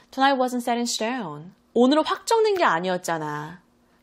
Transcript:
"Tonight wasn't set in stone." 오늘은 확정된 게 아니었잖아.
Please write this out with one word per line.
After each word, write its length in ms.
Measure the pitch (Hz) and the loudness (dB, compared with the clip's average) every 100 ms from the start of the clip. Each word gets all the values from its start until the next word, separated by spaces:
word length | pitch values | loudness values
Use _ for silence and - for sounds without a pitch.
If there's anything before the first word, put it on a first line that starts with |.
| _ | _
"Tonight 280 | - 269 269 | 0 2 2
wasn't 220 | 254 247 | 0 -2
set 120 | 240 | -2
in 100 | 233 | -2
stone." 720 | 240 - 220 262 175 147 175 - _ | -2 -4 -4 -6 -8 -10 -14 -20 _
오늘은 320 | 226 254 302 | 2 4 4
확정된 500 | 311 392 - 453 440 381 | 2 -2 0 2 2 2
게 80 | |
아니었잖아. 960 | 269 165 185 180 180 165 151 147 151 180 _ _ _ _ | 2 2 0 -2 -2 -4 -4 -8 -10 -14 _ _ _ _